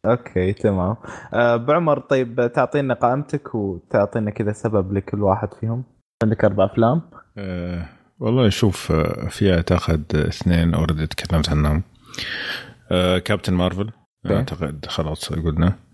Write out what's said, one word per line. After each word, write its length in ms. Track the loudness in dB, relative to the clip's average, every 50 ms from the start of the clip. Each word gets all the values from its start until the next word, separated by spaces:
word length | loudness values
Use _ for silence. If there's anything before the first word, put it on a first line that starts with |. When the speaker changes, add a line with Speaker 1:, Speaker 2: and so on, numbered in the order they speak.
| 2
Speaker 1:
أوكي، 460 | 2 0 0 -2 -4 -2 0 0 0
تمام. 440 | -2 0 0 0 2 2 0 -2 -2 -4 -8 -16 -16 -16 -12 -4 0
آه، 200 | 2 2 2 2
أبو 180 | 2 2 0
عمر، 260 | 0 2 2 2 0 0
طيب 540 | 0 0 0 0 0 -2 -2 -2 -2 0 2
تعطينا 400 | 0 0 0 0 -2 0 0 0
قائمتك 600 | 0 2 0 0 0 -2 -4 -6 -8 _ -6 -6
وتعطينا 760 | -4 -4 -4 -6 -8 _ _ 2 2 2 2 0 -2 -2 -2
كذا 220 | -4 -2 -4 -4
سبب 400 | -4 -2 -4 0 0 0 0 0
لكل 300 | -2 -4 -4 -4 -4 0
واحد 260 | 2 2 2 2 -2 -8 -8 -8
فيهم. 240 | -6 -6 -6 -6 -8 _ _ _ _ _ _ _
عندك 220 | 0 0 2 2 2
أربع 200 | 2 4 2 0
أفلام؟ 380 | 2 2 2 2 4 2 0 -2 -6 -20 -20 _ _ _ -12
Speaker 2:
آه، 500 | -10 -8 -8 -6 -6 -6 -6 -8 -8 -12 -14 _ _ _ _ _
والله 300 | -2 0 2 4 4 4
شوف، 440 | 4 4 2 2 2 0 -2 0
آه، 360 | 2 2 2 0 -2 -4 -6 -8
في 260 | -2 2 4 4 4
أعتقد 500 | 4 4 2 0 0 2 0 0 0 0 0 0
اثنين 600 | 0 0 0 -4 -2 0 2 4 4 4 2 2
أوريدي 320 | 2 0 0 0 -2 -2
تكلمت 420 | -4 -6 -8 -4 0 0 0 2 2
عنهم. 340 | 0 2 2 2 2 0 -2 _ _ _ _ -16 -12 -12 -10 -8 -8 -8 -8 -8 -10 -10 -12 -16 -20 _ _ _
آه، 280 | 0 2 2 2 2 0
كابتن 360 | 0 0 -2 -2 0 0 0
مارفل، 360 | 2 2 0 0 -4 -6 -8 -8 _ _ _ _ _ -4
Speaker 1:
أوكي. 120 | -2 -2
Speaker 2:
أعتقد 500 | 0 -2 -4 -6 -6 -6 -6 -6 -10 -12 -8
خلاص 440 | -6 -4 -4 -4 -6 -8 -8 -6
قلنا. 460 | -6 -2 -2 -2 2 2 2 2 2 0 _ _